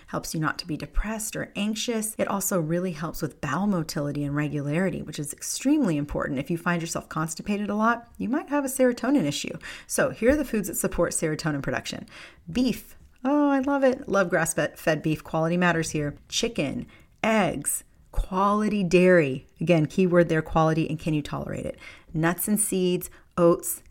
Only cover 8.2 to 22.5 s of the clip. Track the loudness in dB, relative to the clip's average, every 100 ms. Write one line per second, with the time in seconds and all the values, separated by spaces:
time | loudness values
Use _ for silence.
8.2 | -2 -2 -2 -2 -2 2 2 2 2 2
9.2 | 2 -2 -6 -10 -14 -16 -6 -2 0 2
10.2 | 2 2 2 -2 -2 -4 -2 0 0 0
11.2 | -2 -2 -2 -2 -2 -4 -6 -10 -12 -18
12.2 | -20 -20 -6 -2 0 -2 -8 -20 -20 _
13.2 | 0 2 4 2 2 2 2 2 0 0
14.2 | 2 2 0 0 -2 -2 0 0 0 -2
15.2 | -2 -2 0 2 2 2 0 -2 -4 -6
16.2 | -8 -4 -2 -2 -4 -4 -10 -16 _ _
17.2 | 0 2 2 -2 -4 -6 -8 _ _ -4
18.2 | -2 0 2 2 0 0 4 6 8 8
19.2 | 4 0 -10 -4 2 4 4 2 4 6
20.2 | 4 2 2 2 4 2 0 -2 -2 -2
21.2 | -2 -6 -6 -8 -8 -10 -16 -20 -8 0
22.2 | 0 0 0